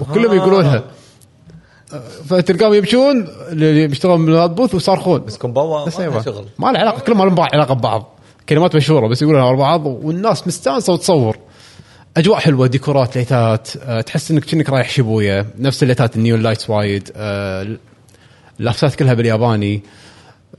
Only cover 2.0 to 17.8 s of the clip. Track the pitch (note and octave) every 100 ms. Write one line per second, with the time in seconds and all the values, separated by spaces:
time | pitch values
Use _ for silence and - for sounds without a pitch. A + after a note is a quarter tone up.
2 | A2 - D3 F#3 G3 F#3 A3 G#3 F#3+ B3
3 | C#4 B3+ F3 - - D#3 D#3 D3+ D3+ C3+
4 | F#3 E3+ D#3+ E3 F3 E3+ B3+ F3+ - F#3+
5 | F#3 D3 A#2 - B2 B2+ D#3+ D3+ D#3 E3+
6 | E3 A2+ A#2+ G2+ G2+ - B3 F#3+ A3 A3+
7 | - G#3+ F#3+ F3 D3+ D3+ C3 B2+ A#2 G#2
8 | - _ _ _ - D3+ F3 D#3 C#3 D3+
9 | A2 B2 D3+ C#3+ B2 C3 C#3 E3 D3 A#2+
10 | D3+ F3 A3 F3 F3+ - C4 C4 F#3+ E3+
11 | - D#3 A2 - - - - - - -
12 | _ E3+ F3 G#3+ - C3 B2+ C3+ D3+ C#3
13 | A#2+ C3 A#2+ B2 A2+ G#2+ - - C3 A2+
14 | - D#3+ - D3+ - E3 D3 C3+ B2 C#3
15 | A2 A2 G2+ G2 G#2+ A2 C3+ - B2+ B2
16 | A#2 A2+ A#2 A2+ A2+ G#2+ - G#2 G#2 G2+
17 | - - G#2 G2+ G2 F#2+ G#2 A2+